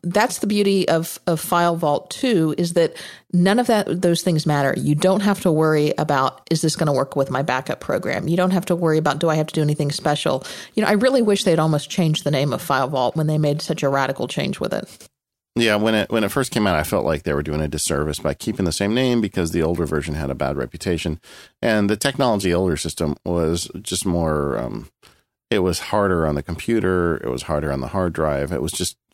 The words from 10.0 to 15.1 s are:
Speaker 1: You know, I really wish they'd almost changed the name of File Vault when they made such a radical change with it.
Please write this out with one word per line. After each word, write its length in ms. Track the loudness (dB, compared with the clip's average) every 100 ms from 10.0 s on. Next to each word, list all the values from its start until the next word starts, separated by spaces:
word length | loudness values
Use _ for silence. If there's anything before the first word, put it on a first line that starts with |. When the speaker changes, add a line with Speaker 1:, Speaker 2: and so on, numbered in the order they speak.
| -2 0 0 -2 -6 -14 -8
Speaker 1:
You 80 | -2
know, 60 | 2
I 40 |
really 280 | 2 4 4
wish 240 | 2 2
they'd 140 | 2 2
almost 320 | 2 0 -2
changed 340 | 0 0 0
the 60 | 0
name 220 | 0 0
of 100 | -2
File 260 | -2 0 0
Vault 260 | 0 0
when 120 | 0 0
they 100 | 0
made 240 | 0 -2
such 220 | -4 -2
a 80 | 0
radical 360 | 0 0 -2 -6
change 320 | -4 -6 -4
with 140 | -6
it. 360 | -6 -8 -16 -20